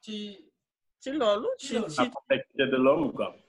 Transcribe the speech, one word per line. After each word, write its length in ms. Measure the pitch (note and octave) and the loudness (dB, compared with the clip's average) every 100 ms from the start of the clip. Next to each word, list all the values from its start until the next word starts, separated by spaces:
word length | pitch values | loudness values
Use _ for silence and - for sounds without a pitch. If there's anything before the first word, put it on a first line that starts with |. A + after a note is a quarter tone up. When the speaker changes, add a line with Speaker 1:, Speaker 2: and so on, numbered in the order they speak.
Speaker 1:
Ci 460 | - G#3+ G#3 G3 - _ _ _ _ _ | -14 -12 -12 -16 -20 _ _ _ _ _
Speaker 2:
Ci 100 | C4 | -6
loolu, 360 | D4+ A3 G#3 A4 C5 | 0 2 2 -2 -6
Speaker 1:
Ci 80 | - | -4
Speaker 2:
ci, 80 | |
Speaker 1:
loolu. 160 | A3+ G#3+ | -4 -2
Speaker 2:
ci 100 | - | -2
Speaker 3:
La 80 | - | -2
complexité 560 | - - C3+ - - B2+ | -2 -2 -2 0 -2 0
de 100 | C3 | 4
l'homme, 360 | C3 D#3+ C3+ | 4 4 0
quoi. 240 | - F#2+ - | -4 -6 -8